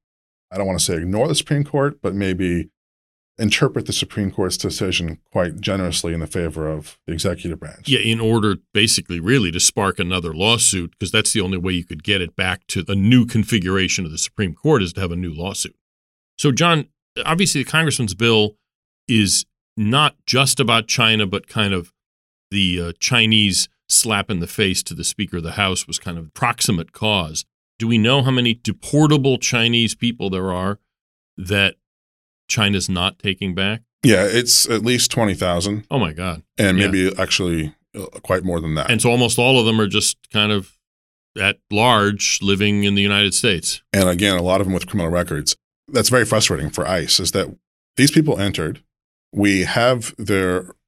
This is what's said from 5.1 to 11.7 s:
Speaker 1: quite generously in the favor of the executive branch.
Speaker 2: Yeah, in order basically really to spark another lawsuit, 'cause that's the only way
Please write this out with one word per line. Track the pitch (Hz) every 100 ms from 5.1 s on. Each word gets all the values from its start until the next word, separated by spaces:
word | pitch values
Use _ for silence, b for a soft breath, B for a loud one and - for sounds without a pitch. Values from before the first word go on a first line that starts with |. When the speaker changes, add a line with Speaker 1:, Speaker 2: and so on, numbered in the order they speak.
| 78 _
Speaker 1:
quite | 101 90 78
generously | - 98 90 82 85
in | 82
the | 80
favor | 95 82 78 78
of | 78 73 - -
the |
executive | 82 95 85 87 78
branch. | 73 - -
Speaker 2:
Yeah, | 123
in | 110 113
order | 110 113 104 92 _
basically | 104 113 - - 85
really | 85 135 90
to | 87
spark | - - 98 -
another | 87 90 85
lawsuit, | 80 104 117 - 98 82 -
'cause | 90
that's | 110 107
the | 110
only | 92 92
way | 92